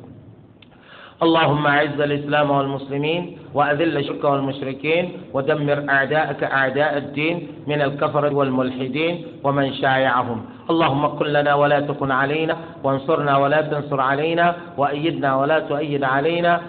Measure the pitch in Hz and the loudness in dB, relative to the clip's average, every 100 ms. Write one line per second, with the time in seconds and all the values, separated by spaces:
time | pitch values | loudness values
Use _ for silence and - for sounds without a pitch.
0 | - - - - - - - - - - | -18 -20 -20 -20 -20 -20 -20 -20 -20 -20
1 | - - 165 165 151 147 147 147 151 135 | -20 0 2 4 4 4 4 2 2 0
2 | 147 143 143 147 143 139 139 139 135 143 | 0 -2 0 2 2 2 0 -4 -6 -4
3 | 151 170 175 - - 135 143 147 165 143 | -2 -2 -4 -12 -4 0 2 2 0 0
4 | - - 147 139 135 139 135 123 151 170 | -4 -2 0 0 -2 -4 -8 -6 0 0
5 | 175 - - 131 139 151 143 147 143 139 | -2 -8 -6 -4 0 0 0 -2 0 0
6 | 131 156 151 143 147 135 135 135 151 147 | 2 0 -2 -4 -2 0 0 0 0 -2
7 | 143 147 160 170 - - 139 147 143 147 | -4 -2 -2 -2 -8 -10 -4 -2 -2 0
8 | 151 143 143 143 135 127 127 127 131 143 | -2 0 0 2 0 0 -2 -4 -4 -2
9 | 165 175 - - 139 143 135 - 135 131 | -2 -4 -10 -4 -2 0 0 0 2 2
10 | 131 123 117 113 - - - 165 151 139 | 2 2 0 -6 -10 -10 -2 2 2 2
11 | 147 - 151 147 147 143 147 143 147 143 | 0 0 0 2 4 4 4 2 0 -2
12 | 135 131 139 156 160 160 - - 135 135 | 0 0 0 0 -2 -4 -8 -4 -2 0
13 | 170 147 143 139 139 151 147 147 143 135 | 0 0 4 4 4 2 2 -2 -2 0
14 | 131 139 165 165 175 170 - 131 139 147 | 2 0 0 2 2 0 -6 -2 -2 0
15 | 160 135 135 135 143 156 156 147 156 143 | -2 0 0 2 2 2 0 -2 -2 -2
16 | 131 139 160 170 170 170 | 0 2 2 2 2 0